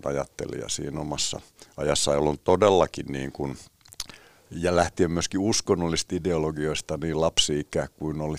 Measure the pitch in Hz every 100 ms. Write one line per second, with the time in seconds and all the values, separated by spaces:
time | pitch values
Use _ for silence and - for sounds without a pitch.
0 | 69 69 67 - - 62 55 - 71 73
1 | 76 76 - - - - - - 73 71
2 | - 71 76 73 - 92 101 92 76 -
3 | 67 69 67 - 69 65 - _ - -
4 | - - - _ - 82 87 87 85 -
5 | 87 85 - 95 101 113 - 92 85 80
6 | - 90 87 82 78 76 76 73 - 76
7 | 80 78 82 - - 73 73 80 69 -
8 | 78 76 76